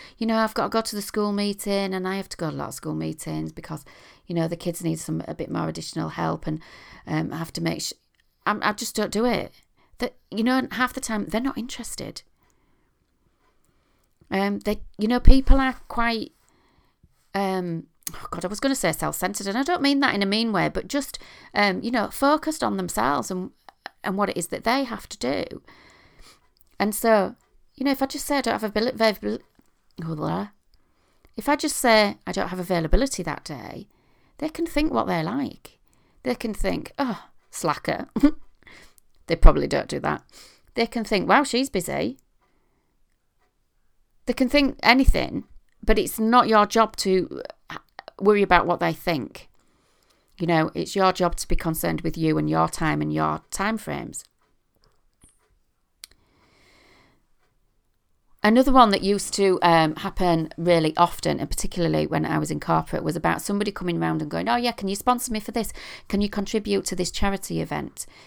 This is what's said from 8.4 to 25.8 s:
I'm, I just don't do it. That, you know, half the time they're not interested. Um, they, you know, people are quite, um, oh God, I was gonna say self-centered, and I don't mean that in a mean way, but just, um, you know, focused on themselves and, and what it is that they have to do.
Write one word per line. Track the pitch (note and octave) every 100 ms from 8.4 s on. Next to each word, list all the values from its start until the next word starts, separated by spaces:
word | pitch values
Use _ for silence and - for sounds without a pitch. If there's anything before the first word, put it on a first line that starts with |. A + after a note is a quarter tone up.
| -
I'm, | G#3
I | -
just | G#3 A#3 -
don't | G#3
do | G3+
it. | B3 A3+ - - _ _ _ -
That, | A#3+ - _
you | G3
know, | A3+ C4 C4
half | F3+ B3
the | C4
time | - A3 G3
they're | A3+
not | C4+ -
interested. | A#3 - A#3 - - - - _ _ _ _ _ _ _ _ _ _ _ _ _ _ _ _ _ _ _ _
Um, | F#3+ G3 G3+
they, | G#3 G#3 - -
you | G#3+
know, | B3
people | B3 C4+ C4+ C#4
are | C4 B3 -
quite, | - A#3 A3+ - _ _ _ _ _ _ _ _ _ _
um, | G3 G3 F#3+ F3+ E3 - _ -
oh | - -
God, | -
I | -
was | G#3
gonna | C4+ C4+
say | F3
self-centered, | D#3+ D3+ D3 F#3 G3+ G3+
and | G#3+
I |
don't | C4+ F4
mean | C#4 C#4
that | C#4 G3+
in |
a | G3
mean | G#3+ A3+
way, | G3 D#3
but | - -
just, | C#4+ C4+ - - - -
um, | - G#3 F#3
you | A3+
know, | B3 G3+
focused | - C#4 D4+ D#4 D#4
on | A#3 G3
themselves | F3+ - A#3 C#3+ -
and, | F#3 F#3 - - - - -
and | - F#3+
what | G3+
it | -
is | E3+
that | - -
they | C4
have | C4 G#3+ -
to | -
do. | A#3+ C#4 - - - -